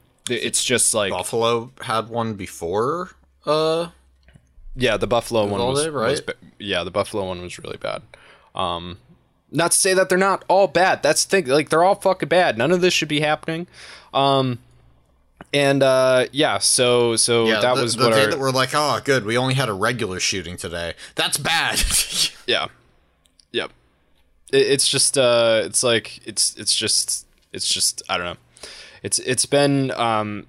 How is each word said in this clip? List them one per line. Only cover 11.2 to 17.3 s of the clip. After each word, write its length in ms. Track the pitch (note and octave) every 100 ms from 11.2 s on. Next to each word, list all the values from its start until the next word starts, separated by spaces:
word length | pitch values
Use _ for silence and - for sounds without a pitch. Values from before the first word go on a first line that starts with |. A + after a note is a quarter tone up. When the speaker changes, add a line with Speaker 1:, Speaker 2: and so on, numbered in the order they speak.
| -
Speaker 1:
the 40 |
thing. 160 | G3 C3
Like, 220 | C#3+ C#3
they're 140 | D#3+
all 100 | F3+ G3
fucking 340 | F#3+ F3+ D3+
bad. 280 | E3+ E3 A2
None 140 | A#2
of 100 | F3+
this 100 | F3+
should 140 | - D3+
be 100 | D3
happening. 480 | D3+ D3+ - E3 F3 - - - - C3+
Um, 420 | C#3 C3+ C3 A#2+ _ _ _ _ _ _ _ _ -
and, 300 | C#3+ C#3 C#3
uh, 420 | C3+ C3 C3 B2+ B2
yeah, 260 | C3+ D3 G2
so, 580 | - - B2 B2 A#2+ A2+
so 300 | -